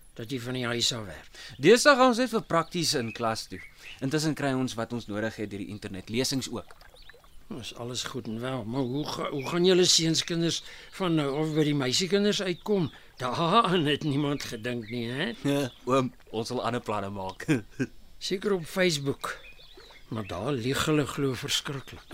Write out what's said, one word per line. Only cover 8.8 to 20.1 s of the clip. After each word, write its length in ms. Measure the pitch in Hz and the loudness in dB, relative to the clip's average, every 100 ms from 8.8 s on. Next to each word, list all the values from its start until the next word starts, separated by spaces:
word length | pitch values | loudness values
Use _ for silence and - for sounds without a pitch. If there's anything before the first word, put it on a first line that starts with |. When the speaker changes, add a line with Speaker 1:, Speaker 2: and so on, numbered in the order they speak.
Speaker 1:
hoe 260 | 123 135 - | -2 -2 -4
ga-, 240 | - 156 | -4 -4
hoe 180 | 143 127 | -4 -2
gaan 160 | 175 | 2
julle 200 | 180 180 | 6 6
seunskinders 800 | 180 - 160 160 - 170 170 151 - - - | 6 6 4 0 0 0 0 -2 -6 -16 -14
van 240 | - 185 | -4 2
nou 140 | 160 139 139 | 2 2 0
af 140 | 156 | 0
by 100 | 156 151 | 2 2
die 80 | |
meisiekinders 680 | 147 131 123 180 202 202 196 | 2 2 2 2 4 4 2
uitkom? 480 | 190 175 - 202 151 - - - | 0 -4 0 2 2 -2 -18 -6
Daaraan 680 | 127 120 165 214 220 185 147 | -4 0 4 6 6 4 4
het 160 | 143 | 2
niemand 400 | 156 139 143 143 | 2 0 2 0
gedink 480 | - 117 117 120 107 | -4 -6 -4 -4 -4
nie, 180 | 120 117 | -4 -4
hè? 220 | 127 196 233 | -2 -4 -2
Speaker 2:
Ja, 280 | 143 143 131 - | 0 0 0 -4
oom, 280 | - 135 127 - - | 2 2 2 -2 -8
ons 180 | 107 113 | -4 -2
sal 140 | 120 | -2
ander 180 | 104 120 | -2 -2
planne 300 | - 104 98 | -2 -2 -2
maak. 360 | 101 95 - - 139 101 - | -6 -8 -6 0 0 0 -6
<laughs> 440 | 127 - - - - | -6 -6 -18 -10 -4
Speaker 1:
Seker 240 | 190 208 | -2 0
op 120 | 190 | 0
Facebook. 720 | 160 190 180 147 139 - - - - - - - - - | 0 2 2 2 -2 -4 -4 -8 -12 -20 -20 -20 -20 -18
Maar 180 | - | -10